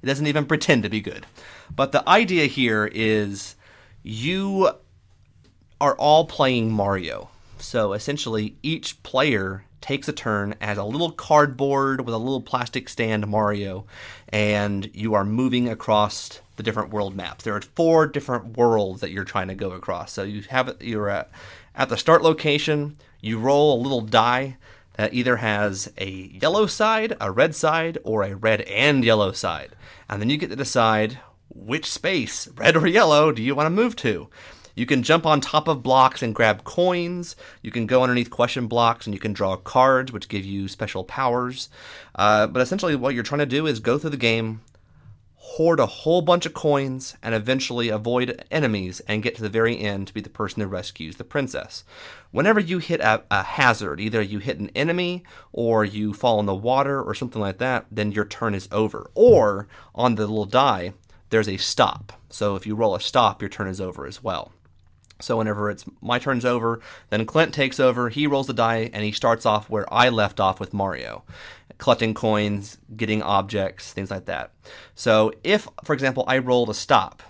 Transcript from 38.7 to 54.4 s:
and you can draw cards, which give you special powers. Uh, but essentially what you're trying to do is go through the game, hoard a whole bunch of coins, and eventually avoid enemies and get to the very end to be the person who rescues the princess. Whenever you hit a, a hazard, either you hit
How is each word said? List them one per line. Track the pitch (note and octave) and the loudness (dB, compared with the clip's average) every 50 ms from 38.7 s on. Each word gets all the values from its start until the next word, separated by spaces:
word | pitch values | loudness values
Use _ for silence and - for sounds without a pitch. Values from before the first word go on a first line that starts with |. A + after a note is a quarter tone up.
| A2+ A#2 A#2 A2+ A#2 - - | 2 4 4 4 2 0 -4
and | A#2 G#2 | -8 -8
you | G2 | -6
can | - A2 G2+ | -4 -6 -4
draw | - G#2 F#2+ F#2+ | -2 -2 -2 -2
cards, | F#2 - - - C3 B2+ C3+ C3+ B2+ C3 C3 A#2 | -4 -8 0 4 6 6 6 6 4 2 -2 -8
which | G2+ - - | -12 -10 -6
give | - G2+ F#2+ | -6 -6 -6
you | G2 G2 G2 G2 | -6 -6 -6 -6
special | G2 - - A2+ G#2 - F#2+ F#2 | -6 -6 -8 -8 -8 -6 -8 -10
powers. | - - - C3 B2+ A#2+ B2 B2 B2 B2+ C3 - - _ - - - - - - - _ | -8 -6 -2 0 2 2 0 -2 -4 -6 -10 -12 -14 _ -20 -20 -20 -20 -20 -20 -20 _
Uh, | - G2 G#2 G#2+ G#2+ G#2 | 2 4 4 6 6 4
but | - - B2+ B2+ | 2 2 0 0
essentially | B2+ F3+ G3+ F#3 F3 D3+ | 0 0 -2 0 0 0
what | C3+ A#2+ C3+ C3+ | 0 0 -2 -2
you're | A#2+ A2+ | -2 -4
trying | - C#3+ D3 | -4 -2 -2
to | D3 | -2
do | C3 B2 C#3+ D#3 | 0 0 -2 0
is | D#3 C3+ A2 | 0 -2 -2
go | G#2+ A#2 B2 D3 | 0 0 0 0
through | D3+ D#3+ | 0 -4
the | C#3+ | -4
game, | C3+ A#2+ A#2 A2+ A2+ A2+ A2 A2 A2 - _ _ _ _ _ _ - _ - - _ _ _ _ _ - | 0 0 0 2 2 -2 -4 -6 -10 -14 _ _ _ _ _ _ -20 _ -20 -20 _ _ _ _ _ -20
hoard | - - - D#3+ E3+ E3+ - | -16 -4 0 2 4 4 4
a | B2 | 2
whole | G#2+ - - - D#3 E3 F3+ D#3+ | 0 0 -6 0 2 2 2 4
bunch | D#3+ F3 F3 F3 | 4 4 4 2
of | E3 - | -4 -10
coins, | - - D#3 C#3+ C#3 C#3 C3+ C3 C3 B2+ - - - - | -4 0 2 2 2 0 -2 -6 -8 -10 -12 -14 -10 -4
and | A2+ A#2 | -2 -2
eventually | A2 G#2 A#2 C3 C3 C3 - B2 A#2+ A#2 A#2 | -2 0 0 -2 -2 0 -4 -2 -2 -2 0
avoid | G#2+ G#2+ G#2+ A#2 A#2+ B2 B2+ B2 B2 - - _ | -2 -2 -2 0 0 0 0 -2 -6 -10 -10 _
enemies | - - D3 B2 G#2+ G2+ F#2 F#2 F#2 - - - | -2 0 0 2 0 0 -2 -6 -8 -12 -6 -4
and | G#2+ G#2+ G#2 | -4 -2 -2
get | B2 - | -4 -4
to | - A2 | -4 -8
the | G#2+ | -2
very | G2 A2+ A2+ A2+ A#2+ | 0 2 2 2 0
end | - G#2+ G#2 G2+ G2 G2 | 0 -4 -4 -4 -4 -6
to | G2 - | -8 -8
be | A2 | -10
the | G#2 G#2+ | -10 -10
person | - - G#2+ G2 - - G#2+ | -8 -8 -6 -6 -4 -6 -6
who | F#2+ | -4
rescues | G2+ F2+ F#2 - - - D#2+ D#2 F2 | -6 -8 -8 -10 -12 -12 -12 -12 -12
the | - - | -14 -16
princess. | - - D3 C#3 C3 - - - - - - - _ - - - - - - - _ | -6 -4 -4 -4 -2 -6 -8 -10 -10 -14 -18 -18 _ -20 -20 -20 -20 -20 -20 -20 _
Whenever | - - D3 G3+ A3 G#3+ | -4 0 2 4 4 4
you | G3 E3 F#3 F3+ | 2 0 -4 -4
hit | D3+ - E3+ - | -2 -2 -2 0
a, | - A2 A2 A2 - _ | 2 2 2 2 0 _
a | G#2 G2 F#2+ | -2 -2 -2
hazard, | - - - C#3 B2+ A#2 G#2 G#2+ F2+ C#2+ D#2+ | -2 0 4 4 4 4 4 0 -6 -6 -4
either | G#2 G#2+ G#2+ A2+ G#2 | -6 -2 0 -2 -2
you | G2 G#2 | -2 -4
hit | G#2 | -8